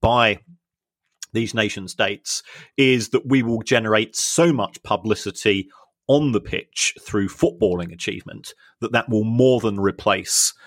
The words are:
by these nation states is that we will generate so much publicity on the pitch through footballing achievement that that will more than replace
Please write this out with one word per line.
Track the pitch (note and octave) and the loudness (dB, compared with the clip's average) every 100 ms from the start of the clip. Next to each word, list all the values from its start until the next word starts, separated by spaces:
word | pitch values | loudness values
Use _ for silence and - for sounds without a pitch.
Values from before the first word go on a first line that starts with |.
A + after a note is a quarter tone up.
by | A2+ A#2+ A2+ G2 - - _ _ _ _ _ _ - | 2 4 2 0 -8 -20 _ _ _ _ _ _ -8
these | A2 A2+ | -4 -2
nation | A2+ G#2+ G2+ F#2 | -2 -2 -4 -10
states | - G2+ G2+ - - - - - - | -2 -2 -2 -8 -10 -10 -20 -8 0
is | C3+ B2+ A2 | 2 2 0
that | B2 B2+ | -2 2
we | C3+ | 0
will | A#2 A#2 | 2 -2
generate | - A#2+ A2 G#2+ A2+ - | 0 0 2 0 0 -4
so | - - E3+ | -4 2 2
much | C#3 G2 - | 2 -2 -8
publicity | - G#2 A2 G#2+ G#2 - A2 G2 F#2+ _ _ _ - | -4 -4 -2 -4 -4 -2 0 0 -2 _ _ _ 0
on | C#3 D3 | 2 2
the | B2 | -2
pitch | - - - - - - | -2 -8 -8 -6 -6 -6
through | - G#2 G2 | -6 -2 -2
footballing | - - E2+ G#2 F2+ E2+ | 0 0 2 0 0 -6
achievement | E2 - - - - - - _ _ | -8 -8 -8 -12 -18 -20 -20 _ _
that | A#2 | -2
that | A#2 A#2 | -2 0
will | G#2+ | 0
more | A2 A#2 C3 B2 | 0 4 4 4
than | A2 G2+ | 0 0
replace | G2 - - F#2+ F#2+ - - - | -2 0 -2 -2 -2 -2 -2 -4